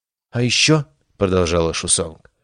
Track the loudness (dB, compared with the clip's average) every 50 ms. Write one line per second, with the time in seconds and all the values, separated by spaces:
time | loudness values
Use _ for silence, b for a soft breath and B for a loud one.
0 | _ _ _ _ _ _ -4 -2 -2 0 0 0 2 2 2 2 0 -4 _ _
1 | _ _ _ -2 -2 0 2 2 2 2 0 0 0 -2 -2 -4 -4 -2 -2 -2
2 | -2 -6 -10 -18 _ -20 _ _